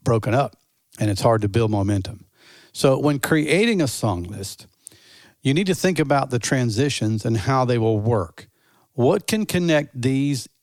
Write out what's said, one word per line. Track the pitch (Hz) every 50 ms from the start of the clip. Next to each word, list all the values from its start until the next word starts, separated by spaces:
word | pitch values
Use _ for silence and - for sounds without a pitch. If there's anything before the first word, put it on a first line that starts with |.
| _
broken | - 120 110 104 - 110
up, | 135 139 113 - _ _ _ _ _ _ _ _ -
and | 117 104
it's | 101 95
hard | - 123 113 110 107
to | 101
build | 95 117 113 110
momentum. | 107 101 98 98 101 98 95 - 113 - - _ _ _ _ - - - - _
So | _ - - 139 135 135
when | 135 151 147 135
creating | - - 165 156 147 147 151 185 214 233 226 185 156
a | 123
song | - - - 110 92 87 87
list, | 90 101 98 95 - - - - - _ _ _ - - - _ - - - - - _ _ _
you | 135 135
need | 160 202 190
to | 170
think | - - 190 180 151
about | 156 139 143 139 135 131
the | 127 120
transitions | - - 143 131 123 120 104 110 139 147 - - 117 110 110 107 -
and | 120 113 107
how | 90 - 135 131 127
they | 120 123 117
will | 110 113 110 104
work. | 104 117 120 104 85 - - - - - _ _ _ _ _ _ _ _ _
What | - 120 135 185 208 - -
can | 220 214 208
connect | - - 180 175 170 156 151 143 - - 131
these | 117 135 135 135 139 143 143 123 - - _ _